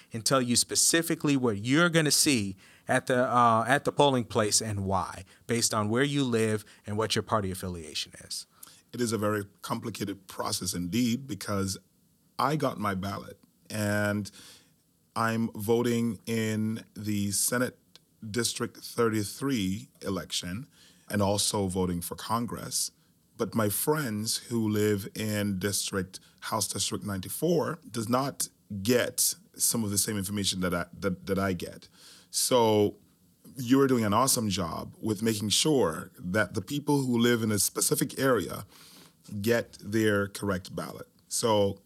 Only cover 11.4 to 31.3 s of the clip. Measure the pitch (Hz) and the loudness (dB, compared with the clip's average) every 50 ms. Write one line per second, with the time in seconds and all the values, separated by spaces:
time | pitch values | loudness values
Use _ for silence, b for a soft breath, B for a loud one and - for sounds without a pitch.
11.4 | - - 104 98 98 95 92 - - _ _ _ _ _ _ _ _ _ _ - | -6 -4 -4 -2 -2 -2 -4 -8 -12 _ _ _ _ _ _ _ _ _ _ -2
12.4 | - 131 151 156 135 131 - - 104 104 98 92 92 98 101 - - - - - | 0 0 0 0 0 -2 -2 -2 -2 -2 -2 -2 -4 -4 -6 -8 -10 -12 -16 -20
13.4 | _ _ _ _ _ - - 107 104 104 104 104 104 104 104 104 104 - B B | _ _ _ _ _ -10 -4 -2 0 0 2 2 2 2 0 0 -4 -6 B B
14.4 | B B B B B B B _ _ _ _ _ _ _ - 110 113 113 113 113 | B B B B B B B _ _ _ _ _ _ _ -4 -2 0 0 2 0
15.4 | 113 113 - 107 104 101 117 117 120 120 117 117 117 117 113 - - - 113 113 | -2 -2 -4 -4 0 2 4 4 4 4 2 2 0 0 -2 -4 -6 -4 -2 -2
16.4 | 110 110 110 107 110 110 110 113 - - _ - 107 104 107 104 101 101 98 - | 0 0 0 0 -2 -2 -4 -6 -8 -12 _ -8 -4 -2 -2 0 0 0 0 0
17.4 | - - - 123 127 117 - _ _ _ - - _ _ _ _ - 113 101 120 | 0 0 0 0 0 -2 -4 _ _ _ -20 -20 _ _ _ _ -12 -6 -2 -2
18.4 | 117 117 - - 123 110 - - - - - - 120 113 110 110 104 101 - - | -2 -2 -2 -4 -6 -8 -8 -12 -18 -8 -2 0 0 2 2 0 -2 -4 -6 -6
19.4 | 131 139 139 117 98 92 95 107 127 - _ _ - 98 98 92 80 - - - | -4 -2 -2 0 0 -2 -2 -4 -8 -12 _ _ -6 -6 -4 -4 -4 -6 -6 -6
20.4 | - 90 90 110 139 b b b b b b b b - - 104 101 95 104 104 | -6 -6 -8 -10 -10 b b b b b b b b -4 -2 0 2 2 2 2
21.4 | - - - 107 98 95 90 95 92 90 90 87 90 - - - - - 110 117 | 0 0 0 0 0 0 0 0 0 0 -2 -4 -6 -8 -10 -10 -6 -4 -4 -4
22.4 | 120 110 - - 117 127 123 - - - b b b b b b _ _ _ - | -4 -4 -6 -8 -8 -6 -4 -4 -4 -6 b b b b b b _ _ _ -4
23.4 | 117 101 - - 110 104 101 - - - 151 156 151 123 107 104 107 110 - - | -4 -2 0 2 2 2 2 0 0 0 0 0 -2 -2 -4 -4 -2 -2 -4 -4
24.4 | - - 120 117 110 107 107 107 104 107 107 101 101 - - - 107 107 104 104 | -4 -4 -2 -2 0 0 2 2 2 2 2 0 -2 -6 -8 -6 -4 -2 -2 0
25.4 | 104 104 101 92 92 101 95 - - - - 98 92 92 - b b b b b | 0 0 0 0 0 -2 -2 -2 -2 -2 -2 -2 -4 -4 -6 b b b b b
26.4 | - - - 113 104 - - 101 - - - 101 92 104 101 95 92 104 - - | -8 -6 -4 -2 -2 -4 -4 -4 -4 -4 -4 -6 -6 -6 -6 -6 -6 -8 -6 -2
27.4 | - 165 175 160 120 - 156 - - - 101 117 113 107 120 127 135 139 - - | 0 2 2 2 0 -2 -4 -8 -12 -10 -8 -6 -2 0 0 0 0 0 -4 -4
28.4 | - - - _ _ - 107 101 95 110 123 120 104 - - - - - - - | -6 -8 -8 _ _ -10 -8 -4 0 2 4 4 2 0 0 -2 -2 -2 -2 -4
29.4 | - _ _ - - - - 123 110 101 104 101 - - 110 104 98 92 104 104 | -10 _ _ -2 -2 0 0 0 0 0 0 0 0 0 -2 -2 -4 -4 -4 -2
30.4 | 98 92 - 95 90 90 87 87 85 - - 85 87 101 92 - - - | -2 -2 -2 0 0 0 0 -2 -4 -6 -8 -6 -4 -4 -4 -4 -4 -2